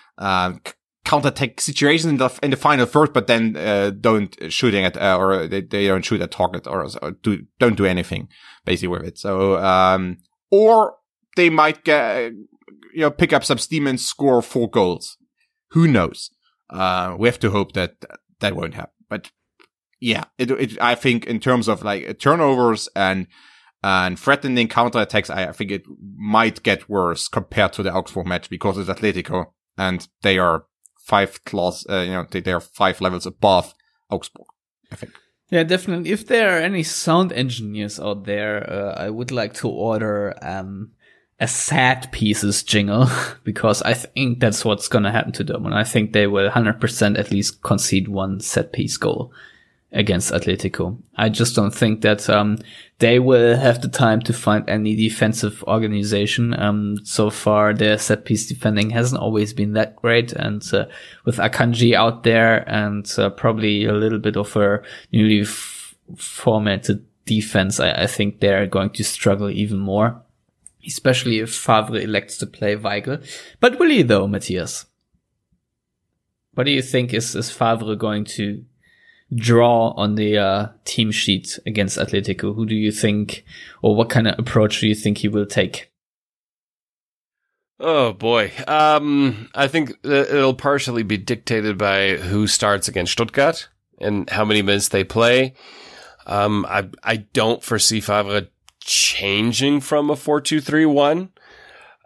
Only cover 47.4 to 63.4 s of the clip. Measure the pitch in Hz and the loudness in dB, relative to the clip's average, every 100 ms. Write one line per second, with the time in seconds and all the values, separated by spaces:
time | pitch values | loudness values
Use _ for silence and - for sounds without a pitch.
47.4 | - - - 101 - 98 101 98 95 107 | -2 -4 -2 0 0 0 -2 -4 -4 -6
48.4 | - - - - - - - - 127 - | -4 -4 -4 -4 -4 -4 -4 -4 -6 -14
49.4 | - _ _ _ _ - 110 92 - 85 | -20 _ _ _ _ -2 0 0 0 -2
50.4 | - 92 95 - 87 117 - - 110 107 | -2 -2 -4 -4 -6 -6 -10 -2 -2 0
51.4 | 120 - 101 - 113 107 107 107 - 104 | 0 0 -2 0 0 2 2 0 2 2
52.4 | 104 107 - - - - 113 123 127 123 | 2 -2 -6 -20 -16 0 4 4 6 6
53.4 | 117 120 135 120 120 - 117 110 120 117 | 6 4 2 2 -2 0 2 2 0 -2
54.4 | - 104 - 107 107 107 110 - 127 - | 0 0 0 -2 0 0 0 0 0 0
55.4 | 104 - - 110 107 104 104 101 104 - | -4 -4 -2 0 0 -2 0 0 0 0
56.4 | 117 117 104 104 104 104 - - 107 - | -2 0 0 0 -2 -6 -6 0 0 0
57.4 | 107 107 107 104 107 107 - 107 - 107 | 2 4 4 2 2 2 0 -2 0 -4
58.4 | - 127 110 104 110 120 123 131 117 107 | -4 -4 -2 0 0 0 0 -2 -2 0
59.4 | 107 117 104 107 113 - 117 117 120 - | -2 -2 -2 0 -2 -2 0 0 0 -4
60.4 | 110 104 - 98 - - - - - 120 | -4 -6 -2 -2 -2 -10 -20 -8 -4 0
61.4 | 110 - 120 117 120 98 113 117 117 113 | 0 2 0 4 4 6 4 2 2 4
62.4 | 113 113 - 107 104 104 - - 101 - | 6 4 0 -4 -2 -4 -6 0 0 0